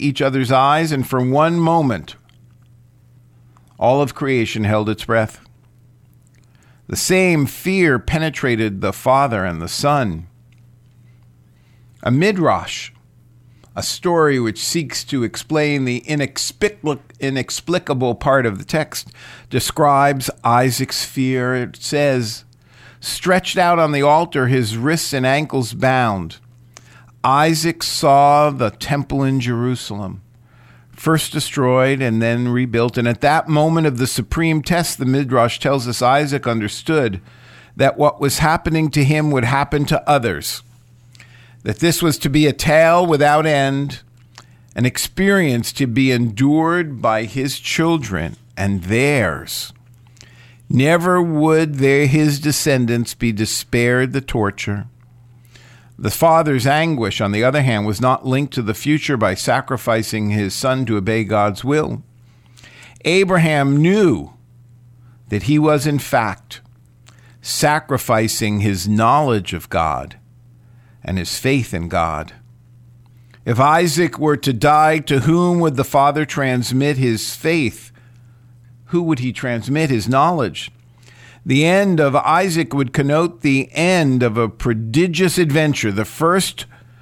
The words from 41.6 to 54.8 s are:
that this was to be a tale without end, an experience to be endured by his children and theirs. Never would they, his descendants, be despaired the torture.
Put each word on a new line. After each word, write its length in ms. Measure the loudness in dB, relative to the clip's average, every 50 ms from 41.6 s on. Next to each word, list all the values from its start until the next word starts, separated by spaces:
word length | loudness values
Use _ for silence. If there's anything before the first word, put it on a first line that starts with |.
| -6
that 160 | -6 -4 0
this 220 | 0 0 2 2
was 160 | 0 0 0 0
to 100 | -2 0
be 180 | 2 2 2 2
a 60 | 2
tale 520 | 0 0 2 4 4 4 4 4 4 4
without 400 | 2 2 2 4 4 4 2 2
end, 540 | 2 2 2 0 0 0 -2 -4 -6 -8 -12 -16 -20 _ _ _ _ _ -20 -20 -20 -20 -20 -20 _ -4
an 100 | -2 -2
experience 840 | -2 -2 -4 -6 -8 -4 -2 0 2 2 2 2 2 0 -2 -4 -4 -4
to 140 | -4 -4 -2
be 240 | 0 2 2 2
endured 880 | 2 0 0 -2 0 0 2 2 4 2 2 2 0 -2 -2 -4 -6 -4
by 220 | -2 0 0 0 -2
his 360 | -4 -4 -4 -4 -4 -6 -8
children 760 | -8 -6 -2 0 0 2 0 0 -2 -4 -6 -4 -6 -6 -8 -12 -18 -16 _ -6
and 260 | -4 -2 -2 -4 -2
theirs. 880 | -2 0 0 2 2 2 0 0 0 -2 -6 -8 -10 -10 -10 -12 -12 -16 _ _ -20 -20 -20 -20 -20 -20 -20 -20 -20 -20 -20 -20 -20 -20 -16 -8 -2
Never 520 | 0 2 4 4 4 2 2 2 2 2
would 540 | 2 2 2 2 2 4 4 4 2 0 0
they, 300 | 0 2 4 4 4 4
his 340 | 4 2 2 2 2 0 0
descendants, 760 | -2 -2 -2 0 0 0 2 2 2 0 0 -2 -2 -4 -6
be 160 | -4 -2 -2
despaired 800 | -2 -2 -2 -4 -4 -6 -6 -4 -2 0 2 2 2 2 0 0 -2
the 80 | -6
torture. 680 | -6 -4 -4 -2 -2 -2 -4 -6 -6 -6 -6 -6